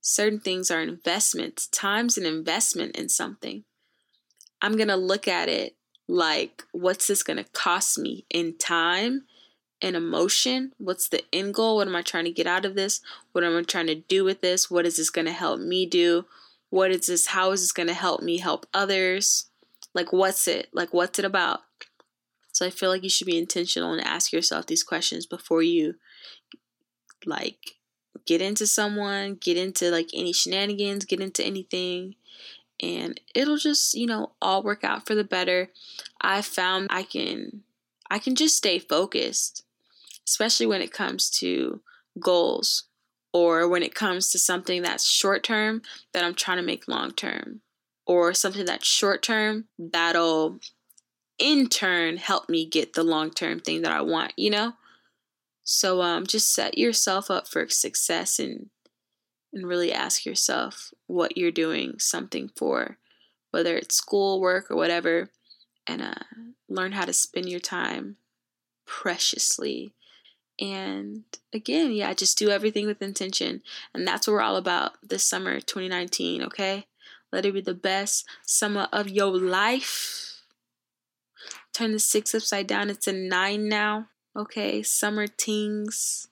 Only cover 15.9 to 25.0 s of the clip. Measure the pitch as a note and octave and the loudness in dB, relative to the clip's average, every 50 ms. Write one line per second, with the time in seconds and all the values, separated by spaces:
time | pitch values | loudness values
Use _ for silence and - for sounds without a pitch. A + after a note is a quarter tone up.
15.9 | F3+ F3+ E3+ F3 E3+ E3+ F3 _ - - - - _ _ _ _ - F#3+ F#3+ F#3+ | 4 4 6 6 4 4 2 _ -16 -20 -20 -20 _ _ _ _ 2 2 4 4
16.9 | F#3 F3+ F3 - F3+ E3+ - - - F#3+ F#3 F#3+ F#3+ G3 F3+ - - - F3 E3+ | 2 2 0 0 2 2 2 2 2 2 2 2 2 2 0 0 0 0 -2 -2
17.9 | E3 - - F#3 E3 - - F3 E3+ E3 F3+ F3+ D#3 - - _ - F#3+ G3+ G3 | -2 0 0 0 0 0 0 -2 -2 -2 0 -2 -4 -4 -6 _ 0 0 0 2
18.9 | G3 F#3+ F#3 F#3 F#3 G3 G3+ - - - - _ _ _ _ _ _ _ - - | 2 2 2 2 2 2 2 2 2 2 0 _ _ _ _ _ _ _ -20 -6
19.9 | _ F3 F3 F3 - F#3 F#3+ F#3+ F#3 - - - D#3+ - - - - F3 F3 E3+ | _ -4 -2 0 2 4 4 4 4 2 0 0 0 -2 -4 -4 -4 -4 -4 0
20.9 | - F3 F3 F#3 - - G3 G3 G3 G3 F3 D3+ - - - _ _ _ - _ | 2 2 2 2 0 -2 -2 0 2 2 2 2 0 -2 -6 _ _ _ -20 _
21.9 | _ _ _ _ _ _ _ _ _ _ _ _ _ - F3+ F3+ F3+ - - F#3 | _ _ _ _ _ _ _ _ _ _ _ _ _ -2 -2 -2 -2 -2 0 0
22.9 | F#3 F#3+ F#3 F#3+ F3+ - F#3+ F#3 F3 E3 E3+ F3 - F#3+ F3 F3+ - F3 F3 E3+ | 0 0 0 0 0 0 2 2 0 0 0 -2 -2 -2 -2 -2 -2 -2 -2 -2
23.9 | E3 D#3+ - B2 D3 - - - - D#3+ E3+ - - - - - D#3+ D#3+ - - | -2 -2 -2 -2 0 0 0 0 0 0 0 0 0 -2 -4 -2 -2 -2 0 0
24.9 | - D#3+ | -2 -2